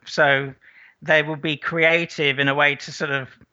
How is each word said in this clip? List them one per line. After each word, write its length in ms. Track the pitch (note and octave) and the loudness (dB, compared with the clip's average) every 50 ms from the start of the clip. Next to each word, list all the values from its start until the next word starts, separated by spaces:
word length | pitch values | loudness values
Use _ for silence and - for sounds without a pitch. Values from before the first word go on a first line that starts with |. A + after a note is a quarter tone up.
| - | -14
so 480 | - - - D3+ C#3+ C#3 C3+ C#3 C#3 D3 _ _ - _ - - - _ _ | -6 0 2 4 4 4 2 0 -6 -12 _ _ -20 _ -20 -20 -20 _ _
they 220 | D3+ D#3 D#3 D#3 | -2 2 2 2
will 140 | D3 D3+ D#3 | 2 0 -4
be 200 | C#3+ C#3+ D#3+ D3 | -6 -4 -6 -6
creative 800 | C#3 - - E3 E3 D#3+ D#3+ E3 E3+ E3+ E3 - - D3+ C#3+ C3+ C#3 | -4 -6 -4 0 2 2 4 2 2 -2 -4 -4 -2 0 0 2 2
in 100 | C#3 C#3 | 0 0
a 60 | C#3 | 2
way 200 | C#3+ D3 C#3+ C#3 | 2 2 2 2
to 160 | - - - | -2 -8 -14
sort 180 | C3 - D#3+ D3 | -10 -8 -6 -4
of 180 | C#3 C#3 C3 - - _ - _ | -4 -6 -6 -8 -16 _ -20 _